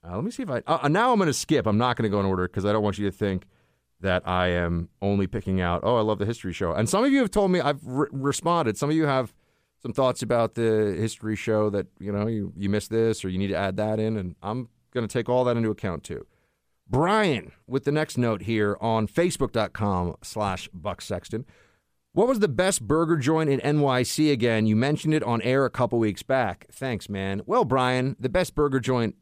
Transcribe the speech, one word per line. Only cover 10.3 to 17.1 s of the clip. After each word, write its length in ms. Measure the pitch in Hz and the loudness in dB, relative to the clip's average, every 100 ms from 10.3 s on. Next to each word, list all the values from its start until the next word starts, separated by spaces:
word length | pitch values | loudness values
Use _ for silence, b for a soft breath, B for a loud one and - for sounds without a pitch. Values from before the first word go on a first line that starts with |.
| 120 113 | 2 2
the 400 | - 113 110 104 90 | 0 2 2 2 0
history 360 | 110 - 107 | -4 -4 -6
show 360 | 107 - 107 107 | -4 0 2 2
that, 160 | 101 95 _ | 0 -6 _
you 140 | 98 | -6
know, 140 | 101 107 | -2 -2
you, 260 | 113 98 - | -2 -6 -4
you 120 | 98 | -2
missed 220 | 104 - | -2 0
this 340 | 113 113 110 | 0 2 0
or 60 | 95 | -4
you 80 | 92 | -2
need 100 | 98 | -2
to 80 | 87 | -2
add 220 | 98 95 | -2 -2
that 200 | 107 110 | -2 0
in. 180 | 110 110 | -2 -2
And 180 | 90 - | -6 -10
I'm 260 | 98 117 117 _ _ | -8 -8 -10 _ _
gonna 160 | 123 110 | -6 -2
take 200 | 127 117 | -4 0
all 140 | 123 | 2
that 120 | 123 120 | 2 2
into 140 | 113 | 0
account 340 | 104 104 82 | -2 -6 -8
too. 220 | - 78 - _ _ _ _ _ _ | -8 -12 -12 _ _ _ _ _ _
Brian 640 | 120 156 | 0 2